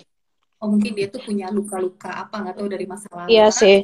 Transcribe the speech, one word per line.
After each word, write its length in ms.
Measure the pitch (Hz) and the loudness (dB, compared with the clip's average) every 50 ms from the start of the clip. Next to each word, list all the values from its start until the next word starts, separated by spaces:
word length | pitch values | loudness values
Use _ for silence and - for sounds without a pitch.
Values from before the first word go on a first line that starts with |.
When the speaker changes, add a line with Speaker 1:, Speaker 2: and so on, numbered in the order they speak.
| - _ _ _ _ _ _ _ _ _ _ _ | -8 _ _ _ _ _ _ _ _ _ _ _
Speaker 1:
Oh, 100 | 220 214 | -4 0
mungkin 300 | 208 208 208 - 214 202 | 0 2 0 0 -2 -6
dia 80 | 196 202 | -6 -8
tuh 140 | - 254 | -8 -10
punya 260 | - 226 208 196 190 185 | -10 -8 -6 -6 -6 -4
luka-luka 600 | 208 202 - - 196 185 185 185 - _ - 185 180 190 | -4 -6 -6 -6 -6 -6 -6 -6 -8 _ -12 -12 -12 -12
apa, 180 | 185 - - 214 | -12 -10 -10 -10
nggak 140 | 196 185 - | -8 -8 -8
tahu 120 | - 208 202 | -8 -8 -8
dari 180 | 196 175 - 202 | -6 -8 -8 -10
masa 200 | 208 208 - - | -12 -14 -16 -16
lalu." 180 | - - 175 180 | -16 -10 0 4
Speaker 2:
Iya 180 | 226 220 214 214 | 4 6 6 6
Speaker 1:
Karena 120 | 214 - | 4 4
Speaker 2:
sih. 140 | 226 196 196 196 | 6 6 6 6